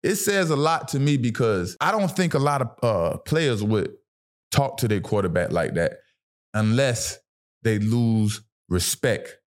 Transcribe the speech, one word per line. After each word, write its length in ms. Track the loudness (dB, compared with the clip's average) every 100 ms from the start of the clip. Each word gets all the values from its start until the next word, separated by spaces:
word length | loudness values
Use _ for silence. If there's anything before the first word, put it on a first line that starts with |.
It 100 | -2
says 360 | -2 0 0 0
a 60 | 2
lot 300 | 0 0 -2
to 120 | 0
me 160 | 2 2
because 600 | 0 0 0 0 -2 -4
I 100 | -2
don't 180 | 0 -2
think 260 | 0 0
a 40 | 2
lot 240 | 0 0
of, 60 | -4 -2
uh, 320 | 0 0 0 -4
players 460 | -2 0 0 0
would 300 | 0 0 -2 -8 _ _ _ _ _
talk 240 | 0 0 0
to 100 | 0
their 140 | 0
quarterback 500 | 0 0 2 0 0
like 240 | -2 -2
that 200 | 0 -2 -4 _ _ _ _ _
unless 640 | 0 2 2 2 0 -6 -10 _ _ _ _
they 180 | -2 0
lose 600 | 2 2 2 2 0 -2 _ _ _
respect 680 | -2 -2 -2 -2 -2 -6 -20